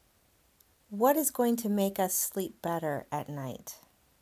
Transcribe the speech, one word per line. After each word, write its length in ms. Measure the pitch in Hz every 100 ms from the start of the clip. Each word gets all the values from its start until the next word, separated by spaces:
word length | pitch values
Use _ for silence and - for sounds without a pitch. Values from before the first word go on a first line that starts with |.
| _ _ _ _ _ _ _ _ _
What 260 | 202 247 294
is 140 | 294
going 260 | - 240 233
to 140 | 220
make 280 | 208 196 196
us 140 | 185
sleep 480 | - - - 180 -
better 460 | 170 170 160 143 -
at 200 | 147 -
night? 460 | 147 131 - - - - _ _ _